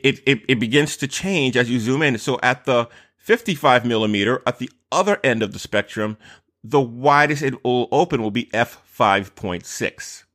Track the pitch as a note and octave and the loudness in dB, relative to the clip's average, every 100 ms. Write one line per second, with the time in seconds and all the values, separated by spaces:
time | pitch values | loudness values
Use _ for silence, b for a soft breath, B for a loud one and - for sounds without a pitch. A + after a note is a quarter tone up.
0 | C3+ - C3+ B2+ - A#2+ A2+ C#3+ D3 - | 0 0 0 0 0 -2 2 0 0 -4
1 | C3+ - F#3+ F#3 C3 B2 A#2+ B2 A2 C#3 | -8 -6 -4 0 0 0 0 0 -2 0
2 | D3+ A2+ - B2+ B2 C3 - A#2+ A#2 b | 0 -2 -2 0 0 0 0 0 -2 b
3 | b b - A#3 - D3+ C#3+ B2 A#2+ A2+ | b b -2 0 0 0 4 4 2 0
4 | G#2+ G#2 G2+ B2+ - - B2+ _ - D#3+ | 0 0 0 0 -4 -6 -8 _ -4 -2
5 | F#3+ G3+ C3+ A2+ G#2 G2 - G#2 - - | 0 0 0 0 -2 -6 -6 -4 -4 -4
6 | G#2+ G#2+ B B B _ A2 C#3+ A#2+ A#2+ | -6 -6 B B B _ -2 0 0 0
7 | C#3+ C#3+ D3 D3 C#3 B2 B2 B2 - C#3+ | 2 4 4 0 -4 -2 0 0 0 0
8 | - C3 A2 A2 - G#2+ A#2+ - _ - | 0 -2 -2 -4 -4 -2 -4 -6 _ 0
9 | G#2+ G2 G3 - G2 F2 - - G#2+ - | 2 2 -2 -8 -8 -8 -8 -8 -8 -8
10 | - - _ | -16 -20 _